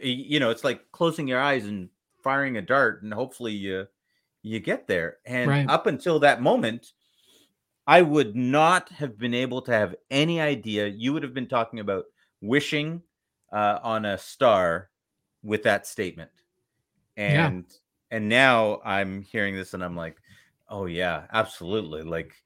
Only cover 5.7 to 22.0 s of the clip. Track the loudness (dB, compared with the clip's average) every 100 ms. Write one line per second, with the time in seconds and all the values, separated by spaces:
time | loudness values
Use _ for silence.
5.7 | 2 0 -2 0 4 4 4 2 2 0
6.7 | -4 -12 _ _ _ _ _ _ _ _
7.7 | _ 6 8 8 4 2 0 0 4 4
8.7 | 4 0 -8 -10 -6 -4 -2 -2 -4 0
9.7 | 2 0 -4 -4 0 2 0 0 -2 -2
10.7 | -2 -2 -2 -4 -2 -4 -8 -2 -2 -2
11.7 | -4 -4 -4 -4 _ _ _ 0 0 2
12.7 | -4 -4 -10 -14 _ _ _ _ -2 0
13.7 | 0 -2 -4 -2 -6 -8 2 4 6 4
14.7 | -2 -6 _ _ _ _ _ -6 -2 0
15.7 | 0 -2 -8 -8 -8 -18 _ _ _ _
16.7 | _ _ _ _ -6 0 2 0 -2 -12
17.7 | _ _ _ -10 -6 2 6 6 6 2
18.7 | -2 -2 -2 -2 -6 -8 -4 -4 -4 -8
19.7 | -8 -8 -8 -12 -14 _ -20 _ _ -14
20.7 | -10 -6 -4 -2 -4 -4 -2 -2 -6 -6
21.7 | -6 -6 -10